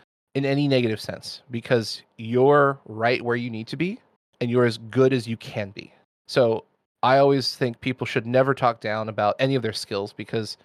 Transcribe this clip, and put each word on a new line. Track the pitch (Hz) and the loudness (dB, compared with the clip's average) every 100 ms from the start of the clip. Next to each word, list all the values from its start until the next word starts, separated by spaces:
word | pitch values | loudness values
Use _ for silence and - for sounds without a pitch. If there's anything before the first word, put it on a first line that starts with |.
| _ _ _ | _ _ _
in | 139 139 | -4 -2
any | 139 147 | 0 2
negative | 131 120 107 | 2 2 -2
sense, | - 98 - - - | -8 -12 -12 -18 -12
because | 117 - 123 107 - _ - | -10 0 0 0 -10 _ -14
you're | 113 123 131 147 139 139 - | -2 4 6 6 4 0 -10
right | 110 117 127 | -2 0 0
where | 120 120 | -2 -4
you | 120 | -4
need | 110 113 | -8 -10
to | 139 | -6
be | 175 226 _ _ _ - | -6 -6 _ _ _ -6
and | 120 | 0
you're | 123 120 | 2 2
as | 113 | 0
good | 113 127 131 | -4 2 4
as | 131 113 | 2 -4
you | 113 | -10
can | - - 98 | -10 -10 -10
be. | - - _ _ _ - | -12 -20 _ _ _ -4
So | - 117 113 - _ _ - | 2 2 2 -6 _ _ -2
I | 120 135 | 2 4
always | 139 139 120 - | 4 2 -2 -4
think | 127 117 | -4 -4
people | 131 127 120 | -8 -6 -4
should | 135 113 | -4 0
never | 127 135 | 2 2
talk | 131 123 113 | 2 0 -2
down | 110 107 110 | -4 -6 -6
about | 107 104 - | -2 0 0
any | 135 135 | 0 0
of | |
their | 113 | -2
skills, | 101 - 101 104 | -6 -6 -6 -6
because | - 113 117 107 - | -10 -8 -6 -6 -12